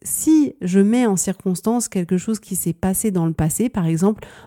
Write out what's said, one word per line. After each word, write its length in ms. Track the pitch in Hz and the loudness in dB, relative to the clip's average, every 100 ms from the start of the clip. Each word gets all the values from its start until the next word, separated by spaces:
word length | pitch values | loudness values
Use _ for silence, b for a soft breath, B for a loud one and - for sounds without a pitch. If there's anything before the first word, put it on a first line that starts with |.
si 540 | - - 311 311 269 - | -10 -4 4 4 4 -2
je 180 | 180 190 | 0 2
mets 260 | 202 247 233 | 4 4 2
en 100 | 190 | 0
circonstance 720 | - 185 190 180 220 240 - | -2 -4 -4 -2 -2 -2 -2
quelque 300 | 196 170 185 | -4 -2 -2
chose 220 | - 220 | -2 -6
qui 160 | - 185 | -6 -6
s'est 180 | 170 | -4
passé 380 | 165 190 190 220 | -2 -2 -2 -2
dans 140 | 185 165 | 0 0
le 80 | |
passé, 360 | 160 160 - 247 | 0 -2 0 -2
par 160 | 214 165 | 0 -2
exemple, 400 | 165 190 214 B B | 2 0 0 B B